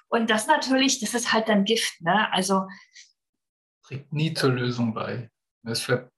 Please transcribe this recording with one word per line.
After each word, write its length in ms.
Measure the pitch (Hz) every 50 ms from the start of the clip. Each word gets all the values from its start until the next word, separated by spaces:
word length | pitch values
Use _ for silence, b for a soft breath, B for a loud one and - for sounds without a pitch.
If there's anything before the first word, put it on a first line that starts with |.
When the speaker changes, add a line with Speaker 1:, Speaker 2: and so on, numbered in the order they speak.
| B -
Speaker 1:
Und 220 | - 233 226 226
das 180 | 214 214 - 294
natürlich, 540 | 311 247 247 254 262 262 269 262 - -
das 120 | 214 208 -
ist 180 | 233 - - -
halt 160 | 220 220 226
dann 160 | 214 202 196
Gift, 340 | 202 226 - - - - -
ne, 320 | 165 170 185 214 214 -
also 340 | - 190 180 190 196 190 190 190 B B B B B B B B B _ _ _ _ _ _ _ _ _ _ _ _ _ _
Speaker 2:
Trägt 280 | - 135 135 - - 151
nie 200 | 147 160 165 -
zur 180 | - 147 131 123
Lösung 400 | 123 123 123 120 117 120 113 107
bei. 360 | 110 107 104 - 123 117 - _ _ _ _ _ _ -
Das 180 | 113 113 -
ver-, 280 | - - 123 - - - _